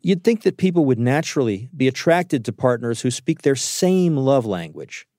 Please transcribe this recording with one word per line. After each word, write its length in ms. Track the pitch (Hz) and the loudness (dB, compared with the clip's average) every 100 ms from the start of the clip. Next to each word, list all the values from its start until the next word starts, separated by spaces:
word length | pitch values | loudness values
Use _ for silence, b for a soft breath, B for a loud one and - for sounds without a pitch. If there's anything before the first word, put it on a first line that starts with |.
You'd 200 | 170 185 | 0 2
think 180 | 226 226 | 2 2
that 140 | 190 - | -2 0
people 260 | 185 175 | 0 2
would 160 | 139 117 | 2 2
naturally 680 | 120 147 - 151 120 98 127 | 2 0 -2 -2 -2 -2 -8
be 140 | 139 131 | -2 -2
attracted 560 | 127 - 170 180 139 | 0 2 2 2 -4
to 80 | 110 | -4
partners 480 | - 131 120 117 117 | -2 -2 0 -4 -4
who 100 | 127 | -4
speak 320 | - - 160 | -4 -4 -2
their 140 | 143 | 0
same 640 | 131 - - 180 185 175 147 | 0 -4 -2 2 2 2 2
love 280 | 131 139 | 2 2
language. 640 | 110 90 80 76 71 - - | 0 -6 -6 -14 -16 -18 -20